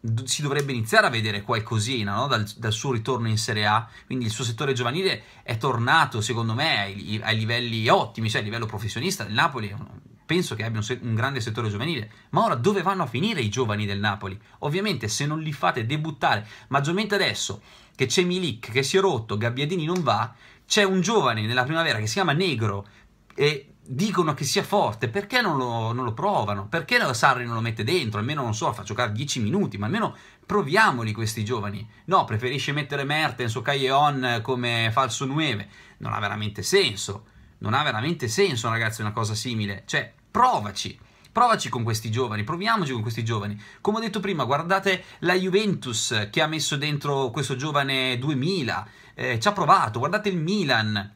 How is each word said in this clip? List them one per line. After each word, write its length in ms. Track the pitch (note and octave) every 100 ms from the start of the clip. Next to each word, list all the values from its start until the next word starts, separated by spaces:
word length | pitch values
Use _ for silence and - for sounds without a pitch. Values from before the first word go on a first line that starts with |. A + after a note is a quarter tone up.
d-, 220 | A2+ A2+
si 180 | C3 -
dovrebbe 320 | D3 C#3+ C#3
iniziare 360 | B2 A2 - -
a 20 |
vedere 320 | A2+ G#2+ G2+
qualcosina, 720 | G2+ A2+ A2 A2+ G#2 C3 G2+
no? 140 | G2+ C#3
Dal, 200 | A#2 G2+ -
dal 160 | A2+
suo 200 | G#2 C#3+
ritorno 360 | A#2+ A2+ B2 A2+
in 100 | G#2+
Serie 280 | - G#2+ G#2
A, 200 | G#2+ A2+ - -
quindi 180 | B2+
il 60 | A2+
suo 140 | -
settore 280 | A#2+ A#2 D3
giovanile 520 | B2 A#2+ D3+ F#3+ A2+ - -
è 160 | - A#2
tornato, 640 | C#3 A#2 A#2+ D#3+ D3 A2+
secondo 320 | G#2 A#2 A2+
me, 240 | A2+ D#3+ B2
ai, 420 | G2 G2 F#2 G#2+
ai 140 | G#2+ A2+
livelli 500 | A2 A#2+ A#2+ A2+ A2
ottimi, 420 | F#3 B2 - A2+
cioè 100 | A#2+
a 40 |
livello 220 | G#2+ A#2 A2
professionista 580 | F#2+ G#2+ A2+ E3 G3
del 80 | G2
Napoli, 420 | A2 E3 C3 G#2 G2 - - - -
penso 300 | - E3+ F3
che 80 | G2+
abbia 160 | A2+ A2
un 60 |
se-, 160 | G#2+ B2
un 140 | A#2+ A2
grande 240 | B2+ C3+
settore 300 | A2+ A2+ A2
giovanile, 380 | G2+ C#3+ D3+ G2+ - -
ma 140 | D#3+
ora 100 | A3
dove 280 | C3+ C#3 G3+
vanno 200 | F3 F#3+
a 60 | D#3+
finire 320 | A#2+ G3+ E3+
i 80 | G#2+
giovani 360 | G#2+ A#2+ G#2
del 140 | G#2 G2+
Napoli? 420 | G#2+ G2+ G2 F#2+ - -
Ovviamente 480 | D3 E3+ G#3 D3+ G#2
se 180 | - C#3+
non 140 | D#3
li 120 | D#3
fate 340 | D3 F3+ B2+ A2+
debuttare, 600 | D3+ D#3 D3+ E3 G#2 G#2 - -
maggiormente 480 | C#3 C#3 F3+ A3 G3+
adesso 460 | D#3+ G2+ - G#2 - - - -
che 100 | B2+
c'è 180 | -
Milik 480 | F3+ F3+ F3 A2 -
che 100 | A2+
si 140 | C#3 F#3+
è 40 |
rotto, 360 | G3 C3 A2+ G#2
Gabbiadini 480 | A#2 B2 D3 F3+
non 180 | D#3 F#3
va, 320 | C#3 G#2+ A2+ - - - _
c'è 160 | -
un 180 | G3 F#3+
giovane 460 | F3 A3+ C3+ A2 G#2+
nella 160 | B2
primavera 360 | B2 D#3+ E3 A2
che 100 | G#2+
si 60 |
chiama 180 | G3 F3+
Negro 560 | C#3+ F#3+ B2 A2 G2+ - - - _ _ -
e 380 | D3 C#3+ - - -
dicono 480 | B2 G#3 F3 D#3+
che 80 | -
sia 220 | C#3+ G3+
forte, 440 | - G3+ C#3 G#2 A#2+
perché 320 | D3+ G3+ B3
non 160 | A3 C#3+
lo, 360 | B2+ A#2 A2
non 120 | A#2
lo 80 | B2
provano? 540 | A2+ F#3 F3+ G2+ G2+ G#2
Perché 320 | E3 D#3 B3
la 160 | F3+
Sarri 300 | A#2+ D3 B2+
non 100 | A#2+
lo 60 | A#2
mette 240 | A2+ A2
dentro? 340 | G#2+ F3+ A#2+ G#2
Almeno, 240 | A2+ D3+
non 100 | A#2+
so, 200 | G#2+ D#3+
fa 100 | A#2
giocare 300 | - G#2+ A#2+
dieci 260 | G#2 D3 C3
minuti, 400 | G#2+ F#3 E3 G#2
ma 80 | G#2
almeno 300 | G3+ F#3 - - -
proviamoli 680 | _ G3+ D3 F#3 A3 B2+ A2
questi 320 | G#2 A2+ -
giovani. 440 | G#2 B2 G2+ G2+ - - -
No, 180 | F#3
preferisce 480 | - G#2+ B2 C#3 -
mettere 320 | D3 C#3+ C#3+
Mertens 500 | C#3 D3+ D#3 A2+ A#2+
o 80 | A#2+
Callejon 800 | A2+ C#3+ C3 C#3 D3 C#3 B2+ A#2
come 480 | A2+ B2 A#2+ A#2 A2+
falso 320 | A2+ C3 -
nueve. 440 | C3+ C#3+ D#3 G#2 G2+ - - -
Non 140 | G#2
ha 40 | G#2+
veramente 460 | G#2 G#2+ G#2+ G#2
senso. 600 | - G3 D#3+ G2 - G2+ - - - -
Non 160 | G#2+
ha 100 | B2+
veramente 420 | D3 G#2+ C3+ E3 A#2
senso, 420 | A2 G3 B2 A#2
ragazzi, 340 | A2+ A2+ A2
una 100 | G#2+
cosa 240 | G#2+ G#2+ G#2+
simile. 480 | C3 A2+ G#2 G2+ -
Cioè, 260 | D3 A#2 - _
provaci. 640 | G#3+ B3+ - G#2 - - - - _ -
Provaci 340 | - A#3+ A3 -
con 140 | B2+
questi 300 | A#2 A2 A2+
giovani, 320 | G#2+ B2 G#2+
proviamoci 480 | G#2 E3+ G#3 A3+ D3+
con 100 | B2
questi 220 | A2 A#2
giovani. 360 | A2 A2 G2+ G#2 - -
Come 160 | - A3
ho 40 |
detto 200 | A3+ G#3
prima, 240 | G#3 E3+
guardate 580 | A#2+ C#3+ E3 F#3+ G3 F#3 - -
la 140 | E3
Juventus 920 | F#3 F#3 F#3 G#3 E3+ B2+ A2+ - A2+ G#2
che 100 | -
ha 60 | D#3
messo 300 | D#3+ C#3+ D3
dentro 540 | D3+ D3 D3 C#3 C3
questo 240 | D#3 C#3+ B2+
giovane 600 | D3+ C#3+ C3+ C3+ C3 B2+
duemila, 680 | C#3 C#3 D3 F#3+ A#2 E2+ A2 - -
eh, 260 | - B2+ A2+
ci 80 | G3+
ha 40 |
provato, 460 | G3+ D#3 F#3+ B2+ A2+
guardate 300 | C#3+ G3+ G#3
il 80 | F3+
Milan. 760 | D#3 G#3 D3+ A#2 A2 G#2+ G2+